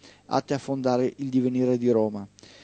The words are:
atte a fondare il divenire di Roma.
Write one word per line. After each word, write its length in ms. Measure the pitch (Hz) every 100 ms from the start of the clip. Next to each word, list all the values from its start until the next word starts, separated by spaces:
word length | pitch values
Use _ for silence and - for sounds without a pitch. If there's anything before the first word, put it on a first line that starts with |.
| - - -
atte 260 | 131 -
a 60 | 139
fondare 560 | - 135 127 123 127 -
il 120 | 139
divenire 480 | 131 127 127 127 123
di 120 | 120
Roma. 380 | 113 110 104 101 _ - -